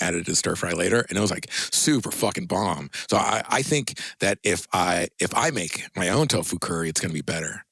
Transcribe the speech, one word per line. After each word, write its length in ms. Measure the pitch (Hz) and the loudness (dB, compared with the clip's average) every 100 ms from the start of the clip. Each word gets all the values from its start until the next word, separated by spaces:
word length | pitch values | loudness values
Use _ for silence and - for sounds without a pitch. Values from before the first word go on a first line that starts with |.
added 220 | 87 85 | -2 -2
it 40 | 85 | 0
to 80 | |
stir 220 | 85 90 85 | 0 0 -2
fry 160 | 90 | -2
later, 340 | 85 90 117 120 | 0 2 2 2
and 80 | 95 | 0
it 40 | |
was, 100 | 104 | 0
like, 160 | - - | -2 -6
super 580 | - - - - 139 - | -6 0 2 4 2 0
fucking 360 | - 104 - 90 | 0 0 -2 -2
bomb. 440 | 92 101 76 71 - - | 0 0 -2 -6 -10 0
So 100 | 104 | 2
I, 260 | - 110 - | 2 0 2
I 140 | 123 | 0
think 340 | 135 147 113 - - - | 2 0 0 -8 -12 -2
that 200 | 98 101 | 0 2
if 240 | 104 87 - | 0 0 0
I, 340 | 92 90 87 87 - | 2 2 2 0 -2
if 120 | 90 117 | -2 2
I 160 | 156 | 2
make 320 | 135 85 - - | 0 -4 -6 -8
my 140 | - 90 | -2 2
own 180 | 120 151 | 2 2
tofu 320 | 98 80 85 | 2 0 -4
curry, 300 | - 85 82 | -2 -2 0
it's 120 | 78 | -2
gonna 140 | 82 | -2
be 80 | 80 | -2
better. 420 | - 82 80 - - | -2 -4 -4 -8 -16